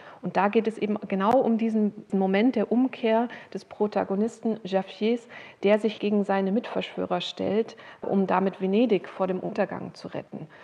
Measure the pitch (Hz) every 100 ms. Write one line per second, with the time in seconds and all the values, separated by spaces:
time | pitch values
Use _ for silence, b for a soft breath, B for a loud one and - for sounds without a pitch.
0 | B B 185 180 202 226 214 214 208 208
1 | - 196 196 254 233 226 226 220 208 -
2 | - 196 190 196 247 240 202 226 254 -
3 | 226 220 240 B B 190 - - 208 202
4 | 190 196 220 - 226 214 185 190 190 -
5 | 214 240 - B B B 196 214 220 214
6 | 208 208 196 196 190 208 - - 185 -
7 | 185 180 - - 190 202 226 - B B
8 | - 196 185 185 190 185 190 202 247 190
9 | - - 190 185 - 208 190 180 185 -
10 | - 143 - - 156 B